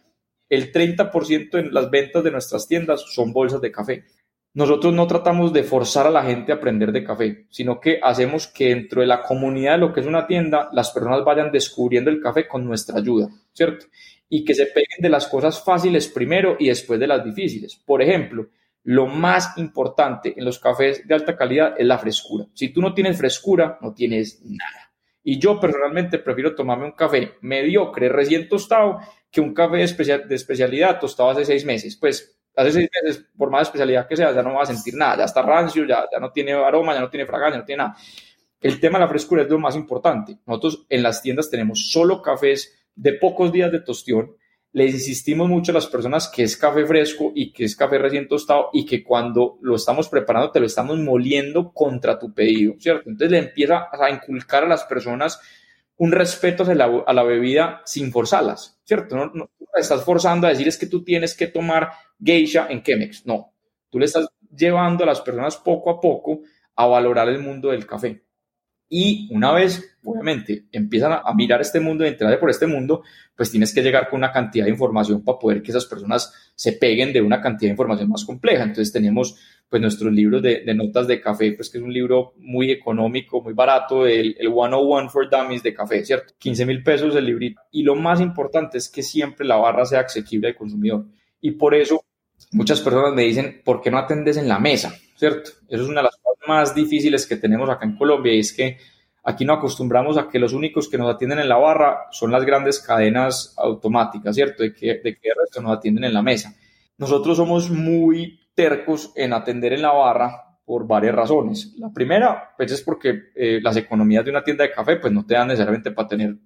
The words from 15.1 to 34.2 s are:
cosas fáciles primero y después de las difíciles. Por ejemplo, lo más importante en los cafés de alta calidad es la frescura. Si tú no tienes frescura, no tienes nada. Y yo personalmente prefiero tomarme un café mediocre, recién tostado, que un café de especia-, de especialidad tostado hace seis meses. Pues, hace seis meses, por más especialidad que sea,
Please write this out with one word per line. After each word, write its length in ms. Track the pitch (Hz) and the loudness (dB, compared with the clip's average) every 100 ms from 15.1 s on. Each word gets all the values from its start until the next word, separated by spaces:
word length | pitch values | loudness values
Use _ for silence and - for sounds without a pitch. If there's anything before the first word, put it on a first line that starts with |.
| 143 - | 2 0
cosas 360 | 135 156 156 | 0 0 -2
fáciles 460 | 190 175 180 160 - | 0 2 2 2 0
primero 480 | 123 127 185 190 - | -4 -2 2 0 2
y 80 | 139 | 0
después 320 | 120 - 113 | 0 -2 -2
de 80 | 139 | 0
las 160 | 131 | 0
difíciles. 580 | 113 107 185 113 - - - | -2 -6 -6 -6 -12 -14 0
Por 160 | 139 | 2
ejemplo, 480 | 147 185 117 113 107 _ _ _ | 4 2 -2 -10 -12 _ _ _
lo 240 | 123 127 131 | 0 2 2
más 500 | 151 175 185 180 170 | 0 2 2 0 -8
importante 760 | 160 139 127 - 143 117 - - | -8 -4 -2 0 0 -2 -8 -6
en 80 | |
los 160 | 123 123 | -6 -2
cafés 480 | 123 123 135 139 - | -2 2 0 0 0
de 80 | 156 | 0
alta 220 | 156 170 | 0 -2
calidad 380 | 127 139 156 - | 0 2 2 2
es 100 | 120 | 2
la 100 | 123 | 2
frescura. 480 | 110 - - 104 - | 0 -6 -6 -10 -10
Si 200 | - 135 | -8 -4
tú 80 | 175 | -2
no 120 | 185 | -2
tienes 240 | 185 190 175 | 0 0 0
frescura, 600 | 190 - 196 175 160 - | -2 -2 0 2 2 -2
no 120 | 117 | -12
tienes 480 | 107 117 110 107 - | -4 -2 -2 -4 -10
nada. 480 | - 101 - - - _ _ _ | -16 -14 -14 -16 -20 _ _ _
Y 160 | - 131 | -6 0
yo 220 | 202 208 | 2 2
personalmente 580 | 175 139 143 170 175 170 | 0 0 -2 -2 -2 -4
prefiero 360 | 131 123 151 156 | -4 -2 -2 -2
tomarme 280 | 127 123 | -4 -4
un 80 | 147 | -6
café 440 | - 156 139 110 - | -2 0 0 -2 -8
mediocre, 720 | 123 135 147 196 180 - 127 | -6 -2 0 0 0 0 2
recién 400 | 139 143 165 165 | 2 2 0 0
tostado, 500 | 202 - 226 208 202 - - _ | -4 2 2 2 0 -12 -20 _
que 80 | - | -2
un 140 | 147 | 0
café 240 | 170 170 175 | 0 0 2
de 60 | |
especia-, 440 | 175 170 147 143 - | 0 0 0 0 -2
de 80 | 127 | -6
especialidad 640 | - 131 127 135 185 180 | -4 -2 0 2 2 2
tostado 300 | 135 - 127 | -4 2 2
hace 160 | 139 147 | 2 0
seis 180 | 139 | 0
meses. 320 | 143 110 104 - | 0 -4 -6 -2
Pues, 420 | 147 135 - _ _ | -2 -2 -8 _ _
hace 180 | - 135 | 0 2
seis 180 | 175 170 175 | 2 0 -2
meses, 240 | 156 131 - - | -4 -4 -10 -6
por 120 | 139 | -2
más 120 | 139 | 0
especialidad 440 | 156 143 131 127 123 | 0 0 0 0 0
que 100 | |
sea, 160 | 160 | 0